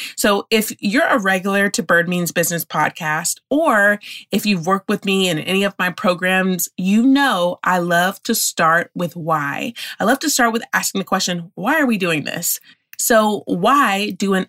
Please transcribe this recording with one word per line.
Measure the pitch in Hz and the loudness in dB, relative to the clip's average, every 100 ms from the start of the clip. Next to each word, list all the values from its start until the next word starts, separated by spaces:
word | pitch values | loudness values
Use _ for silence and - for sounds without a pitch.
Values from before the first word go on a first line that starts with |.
| - - | -12 -2
so | 220 202 - | 0 0 0
if | 220 214 - | -2 -2 -4
you're | 208 233 330 | -2 0 2
a | 269 | 0
regular | 190 190 196 196 196 | 0 0 0 0 0
to | - | 0
Bird | 175 170 170 | 0 2 2
Means | 180 170 | -2 -2
Business | - 165 165 - | -2 -2 -4 -4
podcast, | 160 151 - 156 156 170 - _ | -2 -2 -2 -4 -4 -4 -8 _
or | 285 320 220 202 208 - - - | 0 2 4 4 2 -6 -18 -6
if | 196 208 | -2 0
you've | 190 160 | 0 0
worked | 196 - | -2 0
with | 208 196 | -4 0
me | 196 185 | 0 0
in | 156 | -2
any | - 190 | -2 0
of | 202 - | 0 -2
my | 180 | -4
programs, | 175 185 175 185 185 190 180 - - | 0 -2 0 2 2 2 -2 -4 -4
you | 185 214 | 0 4
know | 254 269 277 196 175 - | 4 4 4 2 -2 -2
I | 180 180 | 0 0
love | 175 170 180 196 | 2 2 2 -2
to | - 226 | -4 -2
start | - - 165 170 170 - | -2 0 2 2 0 -6
with | 175 175 | -6 -6
why. | 160 156 143 - - - - - | -4 -2 -4 -6 -8 -10 -12 -2
I | |
love | 208 277 | 0 2
to | 320 | 0
start | 277 233 | 0 0
with | 226 - | 0 -4
asking | 185 - 196 | -4 -2 -4
the | - | -2
question, | 190 190 175 170 - | -2 -2 -6 -8 -8
"Why | 196 311 | -2 0
are | 269 | 0
we | 214 | 0
doing | 175 160 - | 0 -2 -4
this?" | - 170 - - _ _ - | -6 -6 -6 -10 _ _ -6
So | - 226 214 202 - | 2 4 4 -2 -4
why | 185 202 285 247 196 202 | -2 2 4 2 0 -2
do | 190 196 | -2 0
an | 190 | 0